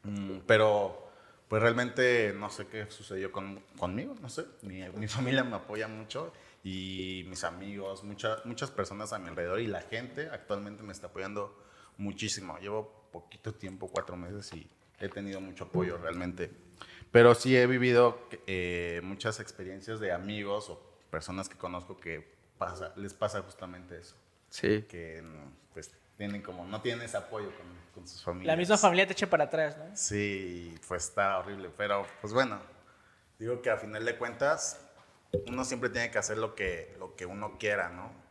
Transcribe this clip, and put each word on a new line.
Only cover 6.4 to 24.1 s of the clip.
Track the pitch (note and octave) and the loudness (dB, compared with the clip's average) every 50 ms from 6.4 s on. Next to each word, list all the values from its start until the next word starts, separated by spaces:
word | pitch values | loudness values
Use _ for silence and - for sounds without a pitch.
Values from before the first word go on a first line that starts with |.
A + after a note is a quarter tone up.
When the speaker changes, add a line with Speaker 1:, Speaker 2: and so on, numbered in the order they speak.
| - - - _ - | -20 -20 -20 _ -10
Speaker 1:
y | F#2+ F#2+ F#2+ F#2 F#2+ F#2+ F#2 F#2 F#2 F#2 F#2 F2 F#2 | -8 -6 -6 -6 -6 -6 -6 -6 -6 -6 -8 -8 -10
mis | F#2 - - | -8 -4 -4
amigos, | E2+ E2+ F2+ G2 G2+ G2+ G2+ G2 G2 G2 F#2+ G#2 | -4 -4 -6 -10 -10 -8 -6 -6 -6 -8 -8 -10
mucha-, | G2+ G2+ - - A2 A2 - - | -12 -10 -2 -2 -2 -2 -2 -4
muchas | A#2+ A#2 G#2+ C#3+ - | -8 -6 -6 -6 -4
personas | - - G2 - G2 G#2 A2 G#2 | -2 -4 -4 -4 -4 -8 -6 -6
a | A#2 G2+ | -6 -6
mi | F2+ E2 | -6 -8
alrededor | E2 F2+ E2+ F2 F#2 G#2+ | -4 -4 -2 0 0 0
y | A#2+ | 0
la | A2 G2 E2+ | -2 -2 -4
gente | - - A2+ A#2 B2+ B2 - C#3+ D3+ D#3+ | -6 -6 -8 -8 -8 -8 -8 -8 -8 -8
actualmente | D3 - - - G#2 G2+ G2+ G#2 G#2 G2+ G#2+ | -8 -12 -4 -4 -4 -4 -4 -10 -12 -12 -14
me | G2+ F#2 | -14 -12
está | - - | -12 -14
apoyando | - - - F#2+ G2 G#2 G#2 G2+ G2 - - - - - - - - _ | -12 -8 -8 -6 -4 -4 -4 -6 -6 -10 -20 -20 -20 -20 -20 -20 -20 _
muchísimo. | - G2+ G2+ F#2+ - A2 G#2 - G#2 F#2+ F2 D#2+ E2+ | -6 -6 -6 -4 -4 -4 -4 -4 -4 -6 -10 -10 -10
Llevo | F#2 G2+ G#2 G#2+ G#2+ - - - _ _ | -6 -4 -4 -4 -6 -6 -16 -20 _ _
poquito | - F2 - - - - - A2 G#2+ | -18 -18 -18 -18 -20 -10 -10 -10 -10
tiempo, | - - F#2 F#2 F#2 F#2+ F#2 | -8 -12 -12 -10 -10 -10 -4
cuatro | - G2 - - F2+ | -4 -4 -4 -4 -8
meses, | F2+ F2 F2 G2+ G#2 G2 - - | -8 -8 -8 -10 -10 -10 -12 -12
y | D#2+ D#2 - _ _ _ _ _ _ | -14 -14 -16 _ _ _ _ _ _
he | G#2+ F#2+ | -8 -8
tenido | - G2+ G2+ G2+ G2 F#2+ | -6 -6 -8 -6 -8 -8
mucho | F#2+ F#2+ F#2 - F#2 | -10 -10 -10 -12 -12
apoyo | - - F3 F2+ F2 E2+ | -2 0 0 0 0 -2
realmente. | E2+ F2 E2 E2 F2+ F2+ F2+ F2 F2 F2 - - - - - - - - - - - - - | -4 -6 -6 -4 -4 -4 -4 -4 -4 -6 -8 -8 -18 -20 -20 -20 -18 -18 -18 -18 -20 -18 8
Pero | - A#2+ A#2+ A#2+ A#2 | 10 12 12 12 12
sí | A#2 - B2+ C3 | 10 8 6 8
he | B2+ B2 | 8 8
vivido, | B2 B2+ B2 B2 B2+ A#2+ A#2+ B2 A#2+ A#2 - - - - - - | 8 6 6 6 8 10 10 10 8 6 2 -12 -14 -16 -12 -6
eh, | - F#2+ F#2 F2+ F2+ F2 F2 F2 E2+ E2+ E2+ E2+ | -4 -2 0 0 0 0 -2 -2 -2 -4 -4 -6
muchas | F#2+ F#2+ F#2 - A2 G#2+ - | -6 -8 -2 -2 -2 -2 -2
experiencias | A2 - - - F#2+ F#2 G2 F#2+ F#2+ A2+ A2 A2 | -10 -12 -12 -12 -12 -10 -10 -12 -8 -8 -6 -4
de | G#2+ F#2+ F2 | -2 -2 -2
amigos | E2+ F#2+ G2+ G#2+ G#2 G2+ G2+ G2+ G#2+ G#2 - | -2 -2 -4 -4 -4 -2 -2 -2 -4 -4 -8
o | E2 - - - - _ _ _ | -14 -16 -16 -20 -20 _ _ _
personas | - D#2+ - - F2+ F#2+ F#2+ - | -8 -6 -6 -6 -6 -6 -6 -8
que | - | -10
conozco | - - F2+ F2+ F2 F2 - F#2+ - | -10 -8 -8 -6 -8 -8 -10 -16 -12
que | - E2+ E2 D2+ - - - _ _ _ _ _ | -10 -10 -10 -10 -12 -16 -20 _ _ _ _ _
pasa, | F#2+ F2+ F2 F2 F#2 E2 - | -6 -4 -4 -8 -10 -10 -8
les | G2 G2+ G2 - | -8 -10 -10 -4
pasa | - A2 G2 - G2+ | -2 -2 -2 -2 -4
justamente | F#2 - - - F#2+ F2+ F2+ F2+ F2 - F2+ | -6 -8 -14 -14 -14 -14 -12 -16 -16 -16 -16
eso. | D#2 - - | -16 -16 -20